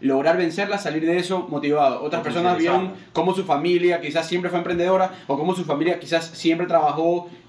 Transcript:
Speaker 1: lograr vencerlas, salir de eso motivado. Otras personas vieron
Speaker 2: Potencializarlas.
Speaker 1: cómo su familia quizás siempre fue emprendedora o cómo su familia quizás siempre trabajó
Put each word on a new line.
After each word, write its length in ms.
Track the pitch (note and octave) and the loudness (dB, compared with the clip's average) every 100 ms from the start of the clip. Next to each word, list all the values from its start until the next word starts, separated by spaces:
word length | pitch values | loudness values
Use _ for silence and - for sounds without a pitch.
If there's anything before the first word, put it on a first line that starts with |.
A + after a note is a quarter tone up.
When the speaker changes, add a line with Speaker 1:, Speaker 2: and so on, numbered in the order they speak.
Speaker 1:
lograr 360 | C3+ C3+ D#3 F3 | 0 2 4 2
vencerlas, 460 | E3 F3 G3+ G3+ | 0 -2 -2 -2
salir 200 | D#3 D#3 | -2 -2
de 140 | E3 F3+ | 0 0
eso 300 | F3 F#3 - | 0 -4 -4
motivado. 540 | C#3+ C#3+ D3 C3+ - | -4 0 4 4 2
Otras 180 | D3+ E4 | -4 -4
personas 340 | D3 F3 F3 - | -4 0 0 2
vieron 220 | E4 F4 | 2 2
Speaker 2:
Potencializarlas. 320 | F#3+ - - | 0 -8 -8
Speaker 1:
cómo 200 | - F#3 | -2 0
su 100 | F#3 - | 0 0
familia 540 | C#3 F3 F3 F3 E3+ | 0 2 2 2 0
quizás 280 | D3+ E3 D#3+ | -2 -4 -2
siempre 240 | F3+ F3 | -4 -2
fue 80 | F3 | -2
emprendedora 520 | F3 E3+ F3+ F#3 F#3 - - | -2 0 2 2 2 -2 -4
o 100 | C#3+ | -2
cómo 200 | E3+ F3+ | 0 -2
su 100 | D#3 | -2
familia 340 | D3 E3 E3+ | 0 0 -2
quizás 280 | C3+ E3 - | -2 -4 -4
siempre 400 | - E3 E3+ E3 | -2 0 0 2
trabajó 640 | E3 D3+ D3+ E3 F3 - - | 2 2 2 0 0 -4 -18